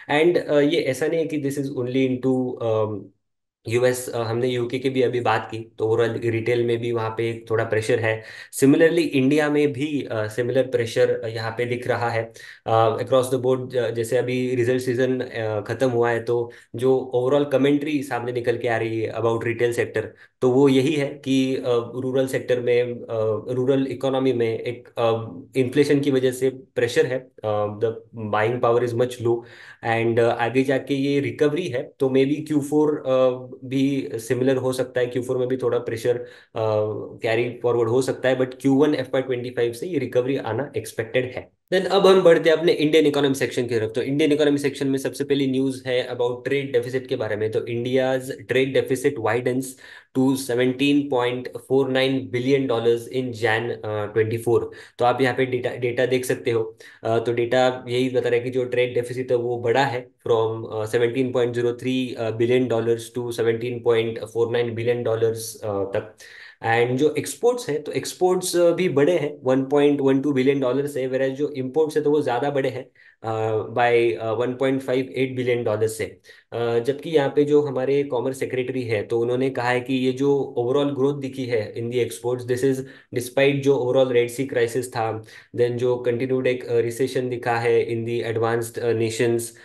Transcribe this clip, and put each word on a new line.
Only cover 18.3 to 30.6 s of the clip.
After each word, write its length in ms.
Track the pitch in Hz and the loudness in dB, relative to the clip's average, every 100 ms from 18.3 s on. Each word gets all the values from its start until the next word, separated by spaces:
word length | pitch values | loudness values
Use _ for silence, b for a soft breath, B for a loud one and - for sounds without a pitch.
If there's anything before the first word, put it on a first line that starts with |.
निकल 260 | 120 117 117 | -4 -2 -2
के 100 | 120 | 0
आ 100 | 113 | -2
रही 240 | 117 113 | -2 -2
है 120 | 107 | -4
about 300 | 113 113 113 117 | -2 0 0 -2
retail 280 | 113 120 117 | 0 0 0
sector, 280 | 110 110 101 - B B | -2 -2 -6 -10 B B
तो 80 | 127 | 2
वो 200 | 127 143 | 6 6
यही 260 | 135 131 156 | 6 2 0
है 260 | 139 - - | -2 -4 -2
कि, 300 | 135 131 131 | 0 0 -2
अ, 60 | 127 120 110 120 | 0 0 -2 -6
रूरल 320 | 123 131 131 | -2 0 0
सेक्टर 320 | 131 - 123 | -2 0 0
में, 240 | 120 120 | 2 2
अ, 640 | 120 120 - 113 110 107 110 | 2 -4 -6 -2 0 -2 -2
रूरल 380 | 127 127 135 135 | -2 2 2 0
इकोनॉमी 460 | 123 135 131 131 | -2 -2 0 2
में 260 | 120 113 110 | 2 0 -2
एक, 280 | 123 117 - - | -6 -10 -10 -2
अ, 280 | 117 110 110 - - 135 | 0 0 -4 -12 -6 -2
इन्फ्लेशन 400 | 123 147 147 143 | 2 4 4 4
की 120 | 139 | 2
वजह 200 | 131 131 | 2 2
से 180 | 127 135 | 0 -2
प्रेशर 560 | 131 - - 120 160 139 | -2 -8 -2 0 2 0
है, 220 | 127 - - 107 | -2 -8 -8 -4
अ, 340 | 104 104 104 | -2 -2 -2
the 140 | 113 113 - 117 107 | -4 -4 -10 -12 -4
buying 300 | 104 110 123 | 0 0 2
power 260 | 123 120 123 | 2 2 2
is 120 | 113 | 0
much 200 | 123 - | -2 -2
low, 200 | 113 117 B B B B 117 | -2 -2 B B B B -2
and, 340 | 113 113 117 | 0 2 2
अ, 40 | |
आगे 400 | 117 113 120 127 | 2 2 0 2